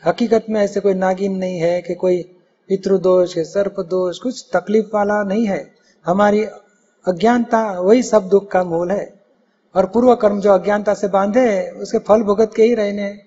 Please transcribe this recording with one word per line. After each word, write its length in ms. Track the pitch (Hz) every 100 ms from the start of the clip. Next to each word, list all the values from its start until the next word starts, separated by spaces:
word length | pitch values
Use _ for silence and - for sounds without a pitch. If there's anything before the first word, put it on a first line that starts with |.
| 165
हकीकत 400 | 175 233 220 214
में 100 | 214
ऐसे 200 | 202 202
कोई 140 | 196
नागिन 420 | 185 185 185 196 190
नहीं 220 | 185 180
है 220 | 170 175
कि 120 | 175
कोई 280 | 175 185 180 175 _ _ _ -
पितृदोष 680 | 190 196 190 180 185 175 170
है, 80 |
सर्प 360 | 160 196 196 196
दोष, 380 | 170 185 180 170
कुछ 260 | 254 - - 180
तकलीफ 340 | 180 214 214
वाला 280 | 214 202 208
नहीं 240 | 202 202 226
है। 340 | 175 135 _ _ _ -
हमारी 360 | 185 208 208 214 - _ _ _ _ -
अज्ञानता 720 | 175 214 240 233 226 220 185
वही 220 | 180 247
सब 260 | - 214 190
दुख 220 | 196 202
का 140 | 190
मूल 260 | 180 165 175
है। 300 | 196 - - _ _ _ _ _
और 120 | 180 190
पूर्व 280 | 226 247
कर्म 260 | 240 214 202
जो 120 | 202
अज्ञानता 420 | 190 185 208 208
से 140 | 202 202
बांधे, 640 | 196 202 220 254 196 180
उसके 280 | - 202 220
फल 240 | - 214
भुगत 300 | 202 202 220 -
के 60 |
ही 120 | 220
रहने। 440 | 233 202 202 202 208